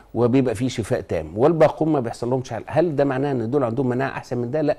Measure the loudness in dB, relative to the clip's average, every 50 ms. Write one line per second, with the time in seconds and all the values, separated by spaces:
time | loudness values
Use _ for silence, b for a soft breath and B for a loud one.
0 | B B -2 0 2 4 4 4 2 2 0 -2 -2 -4 -2 -4 -4 -2 -2 -4
1 | -2 -4 -4 -4 -4 -4 0 2 4 4 6 6 4 4 4 0 0 0 0 0
2 | 0 -2 -6 -6 -4 -2 -2 -2 -4 -6 -8 -10 -8 -2 0 2 2 2 2 2
3 | 0 2 0 0 -2 -2 -2 -2 -2 0 0 0 0 0 0 0 0 0 0 0
4 | -2 -2 -4 -8 -8 -6 -6 -4 -4 -2 -2 0 0 0 -2